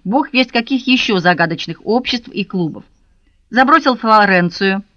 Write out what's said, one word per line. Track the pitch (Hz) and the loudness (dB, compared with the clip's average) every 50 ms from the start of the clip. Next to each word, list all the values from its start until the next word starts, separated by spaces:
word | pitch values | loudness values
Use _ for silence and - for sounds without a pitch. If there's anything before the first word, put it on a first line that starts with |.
| - | -6
бог | 180 220 294 277 - - | -2 -2 -2 -2 0 0
весть | 254 254 247 | 0 0 0
каких | - 233 226 - 277 247 - 254 | -2 -4 -2 -2 -4 -4 0 0
еще | 254 247 - - 208 185 | 0 0 0 0 -2 0
загадочных | 160 180 175 175 170 160 170 165 - 165 160 - - | 2 2 2 2 0 -2 -4 -6 -8 -10 -14 -10 -4
обществ | - 214 254 254 - - 233 - - | -2 -2 -2 -2 -4 -6 -8 -8 -10
и | - - 190 | -8 -8 -8
клубов. | - - 185 170 151 - - - _ _ _ _ _ _ _ _ _ _ _ _ _ | -6 -4 -4 -4 -4 -6 -10 -16 _ _ _ _ _ _ _ _ _ _ _ _ _
Забросил | 208 240 262 254 320 330 - 277 247 - | 0 2 4 4 4 2 2 0 -2 0
Флоренцию, | - 220 220 214 208 196 190 180 175 170 - - 196 196 190 196 196 _ _ | 2 4 4 4 6 4 4 2 2 0 -2 -2 -2 -2 -2 -2 -6 _ _